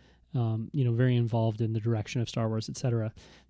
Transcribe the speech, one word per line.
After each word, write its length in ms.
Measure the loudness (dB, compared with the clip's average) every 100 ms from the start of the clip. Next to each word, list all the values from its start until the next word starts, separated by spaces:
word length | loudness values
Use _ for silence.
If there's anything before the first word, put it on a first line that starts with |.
| -20 _ _
um, 360 | -2 0 -2 -2
you 140 | 0 2
know, 80 |
very 240 | 4 4 4
involved 420 | 2 2 0 0
in 140 | -2
the 80 | 0
direction 400 | 0 -2 -2 -4
of 80 | -2
Star 180 | -2 -2
Wars, 220 | -2 -4
et 80 | -4
cetera. 360 | -2 0 -2 -8 -18 -20 _